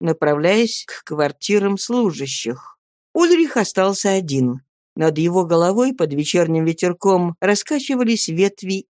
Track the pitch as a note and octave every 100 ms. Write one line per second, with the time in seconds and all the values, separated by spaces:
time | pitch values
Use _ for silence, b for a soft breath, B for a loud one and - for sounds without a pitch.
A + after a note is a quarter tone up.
0 | E3+ D#3+ D3+ D3 E3 G#3+ A3+ - - -
1 | - D3+ D3 - - G#3 G3 G3 - B3
2 | G#3+ C3 C3+ - A2+ B2+ - - _ _
3 | _ - E4+ E4+ D#4 A#3+ G3 - F#3+ F#3+
4 | G3+ F#3+ E3 C3+ B2 B2+ - _ _ -
5 | D#3+ D3+ E3+ F#3 E3+ E3+ F3 G#3 C4 C4
6 | D#3 C#3+ D3 F3+ E3 D#3+ D#3+ E3 F3+ F3
7 | G3 F#3 F3 E3+ F#3+ G3+ - D4 C4+ B3+
8 | A#3 A3 - E3 G3 - F#3 F#3+ -